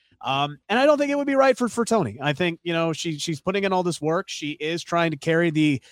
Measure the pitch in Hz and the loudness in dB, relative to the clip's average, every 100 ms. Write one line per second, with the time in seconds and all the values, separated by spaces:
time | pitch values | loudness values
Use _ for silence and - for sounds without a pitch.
0 | _ _ 117 135 143 147 - 220 285 294 | _ _ -4 -2 -2 -6 -2 2 4 4
1 | 285 285 285 269 269 247 240 - 233 226 | 2 0 0 2 2 2 0 -2 0 2
2 | 131 107 143 147 180 170 175 165 165 156 | 0 -2 -4 0 -2 -2 -4 -2 0 -2
3 | 170 147 - 156 - 196 196 185 180 156 | -4 -6 -6 -6 -2 -2 0 0 0 -2
4 | 147 170 190 - 147 147 151 170 - 170 | 0 -2 -2 -8 -8 -6 -4 -4 -2 0
5 | 165 147 - 165 170 156 151 135 - | 0 0 0 2 2 2 2 2 -4